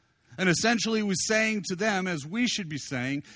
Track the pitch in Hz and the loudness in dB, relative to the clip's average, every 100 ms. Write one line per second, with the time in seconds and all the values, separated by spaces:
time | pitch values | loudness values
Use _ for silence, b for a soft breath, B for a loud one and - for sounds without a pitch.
0 | b b b b 185 160 226 226 220 220 | b b b b 4 4 4 2 0 -2
1 | 208 185 - 220 220 214 175 180 220 190 | 2 4 4 4 0 -2 -4 -2 -2 -2
2 | 185 160 147 226 247 - 160 147 - 131 | -2 -6 -6 -2 -2 -2 -6 -8 -6 -6
3 | 127 143 - | -4 -6 -10